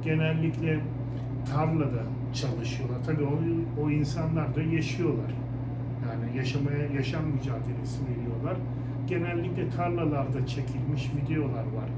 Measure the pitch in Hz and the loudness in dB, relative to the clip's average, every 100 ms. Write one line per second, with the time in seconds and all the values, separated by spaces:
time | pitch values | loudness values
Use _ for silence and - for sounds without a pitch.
0 | 160 160 160 160 160 156 160 156 - - | 2 2 4 4 2 2 2 2 0 -4
1 | - - - - - 143 160 160 131 117 | -4 -4 -4 -4 0 2 4 4 2 0
2 | 113 - - - 131 - - - 123 123 | -2 -4 -4 -2 -2 0 -2 -2 -2 -2
3 | - 151 143 151 165 165 - 147 151 147 | 0 2 2 2 2 2 0 0 2 2
4 | 147 165 160 160 151 151 160 160 - - | 2 0 2 2 2 2 2 2 2 2
5 | - 131 - - - - - - - - | 2 2 0 -4 -4 -4 -4 -4 -4 -4
6 | 120 117 117 123 - 143 143 143 147 139 | -4 -2 -2 0 0 0 2 2 0 0
7 | 123 160 156 135 139 - - - - - | 0 0 0 0 0 -2 -2 -4 -4 -2
8 | - 120 120 117 147 185 - - - - | -2 -2 -2 -2 -2 -2 -4 -4 -4 -2
9 | - 175 - - 180 175 175 - 175 170 | -2 0 0 0 0 0 -2 0 0 2
10 | 156 147 127 131 127 147 131 123 131 147 | 2 2 2 0 0 -2 -2 -2 0 0
11 | - 147 139 156 139 - - 117 - | 0 0 0 0 0 0 -2 -2 -4